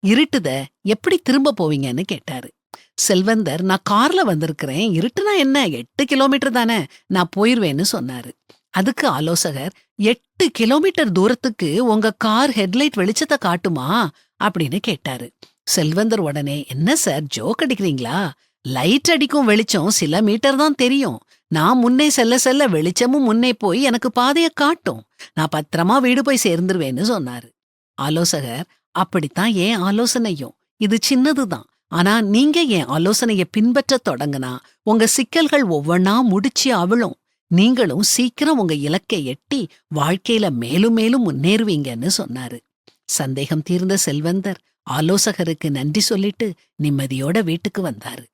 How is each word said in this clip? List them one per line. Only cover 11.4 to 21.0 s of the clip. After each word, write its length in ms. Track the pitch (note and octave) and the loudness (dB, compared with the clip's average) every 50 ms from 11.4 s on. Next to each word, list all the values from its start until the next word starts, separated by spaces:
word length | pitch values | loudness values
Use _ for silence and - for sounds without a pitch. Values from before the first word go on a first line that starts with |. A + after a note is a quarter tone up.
| - C4 A3 - F#3 D#3 C#3+ G3+ B3+ | -2 -6 -4 -2 -4 -2 0 0 2
உங்க 260 | A#3+ G#3+ A3 G#3+ A3 | 2 2 2 2 0
கார் 380 | G#3 _ - A3+ G#3+ A3+ C4+ D4 | -2 _ -2 0 2 2 2 2
ஹெட்லைட் 480 | B3 G#3+ G3 F#3+ F3+ B3 D4 D4+ - | 2 0 -2 0 0 0 0 0 0
வெளிச்சத்தை 400 | G3+ F#3 G3 A3 - D#4+ - D4 C#4 | 0 -2 0 0 -2 0 0 -2 0
காட்டுமா?" 720 | - F#3 F3 F3 _ F#3+ E3 C#3+ B2+ C#3 F#3+ A#3+ A3 D#3 _ _ _ _ _ _ - | 0 -2 -2 0 _ -2 -4 -2 -2 -2 0 0 0 -2 _ _ _ _ _ _ -4
அப்படின்னு 340 | G#3 F3 F3 D#3+ C3+ C3+ G3+ | -2 -2 -2 -2 -2 -2 -4
கேட்டாரு. 520 | - - E3 - _ - C3 A#2+ A#2+ - _ _ - _ _ _ _ | -4 -4 -6 -4 _ -8 -8 -8 -12 -16 _ _ -20 _ _ _ _
செல்வந்தர் 560 | - - - D#3+ D3+ D#3+ F#3 G#3+ A3+ A3 G#3+ | -2 0 0 0 0 2 0 0 0 0 0
உடனே, 460 | F3 D3+ C#3 D3 C#3+ C#3 C#3+ D3 C#3 | -2 -2 -2 -4 -4 -4 -6 -6 -8
"என்ன 280 | - B2+ C3+ D#3+ G3+ D4 | -8 -4 -2 0 2 2
சார், 280 | D#4+ - - D3 C#3+ D3+ | 2 0 0 -2 -2 -4
ஜோக் 420 | C#3 - - C3+ - - - E4 | -6 -8 -6 -4 -4 -2 -2 -2
அடிக்கிறீங்களா? 680 | C4 B3+ F#3+ G3 F3 C#3+ B2+ B2 A2+ C3+ F#3 G3+ D#3 C3+ _ _ _ _ _ | -2 -2 -2 0 -2 -2 -2 -4 -4 -4 -2 -4 -4 -6 _ _ _ _ _
லைட் 480 | _ B2+ C3 B2+ B2+ E3+ A#3 C#4+ - E4+ | _ -6 -4 0 2 2 2 2 4 2
அடிக்கும் 340 | E4+ D4 D4 C4+ - D4 C4+ | 2 2 2 2 2 2 4
வெளிச்சம் 440 | A3 G#3 G#3+ A#3 - - F#3+ D3+ G3 | 4 4 2 2 0 0 0 0 0
சில 320 | G#3+ - F3+ D3 D#3 F#3 | 0 0 0 0 0 2
மீட்டர் 340 | A3 G#3 G#3 A3+ - C4+ C4+ | 2 2 0 2 2 0 2
தான் 200 | C4+ D4 D#4 C#4+ | 4 2 2 2
தெரியும். 440 | - C4 B3 C4+ C#4 | 2 2 2 2 0